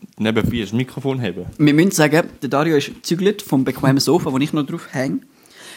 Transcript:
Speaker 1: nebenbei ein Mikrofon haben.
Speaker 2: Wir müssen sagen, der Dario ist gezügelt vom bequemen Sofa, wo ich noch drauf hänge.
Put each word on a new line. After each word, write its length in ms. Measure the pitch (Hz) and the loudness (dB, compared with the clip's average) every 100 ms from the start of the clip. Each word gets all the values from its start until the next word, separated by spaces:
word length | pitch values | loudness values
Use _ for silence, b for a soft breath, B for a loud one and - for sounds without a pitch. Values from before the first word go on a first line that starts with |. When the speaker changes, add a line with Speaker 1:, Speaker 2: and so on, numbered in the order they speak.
| - - | -16 -4
Speaker 1:
nebenbei 420 | 110 113 104 120 98 | 0 0 0 -2 -4
ein 60 | 113 | -4
Mikrofon 460 | 131 - 135 131 | -4 -4 -4 -2
haben. 240 | 113 92 85 - | -4 -6 -8 2
Speaker 2:
Wir 160 | 147 | 4
müssen 180 | 147 190 | 4 4
sagen, 360 | - 151 151 - - | 4 4 2 0 -6
der 80 | 135 | -4
Dario 260 | 139 160 147 | 0 2 0
ist 120 | - | 0
gezügelt 540 | - - 170 196 202 | -8 -4 0 0 0
vom 220 | - 139 | -2 0
bequemen 360 | 131 - 135 135 | 0 0 2 2
Sofa, 320 | 135 170 165 | 4 2 2
wo 60 | 131 | -2
ich 120 | 147 | -2
noch 140 | 156 139 | -2 -4
drauf 220 | 165 - | -8 -8
hänge. 280 | 147 135 190 - B B B B | -6 -4 -6 -8 B B B B